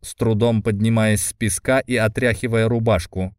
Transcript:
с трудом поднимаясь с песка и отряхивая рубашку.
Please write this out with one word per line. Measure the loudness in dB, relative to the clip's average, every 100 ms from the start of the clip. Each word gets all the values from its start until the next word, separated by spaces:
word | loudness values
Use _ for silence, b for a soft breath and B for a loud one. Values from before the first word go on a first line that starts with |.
с | -14 -4
трудом | 0 2 2 0
поднимаясь | 0 0 2 2 2 0
с | -2
песка | -4 -4 -2 0 0
и | 0 0
отряхивая | 0 0 0 0 -2 0 2
рубашку. | 0 2 0 -2 -6 -8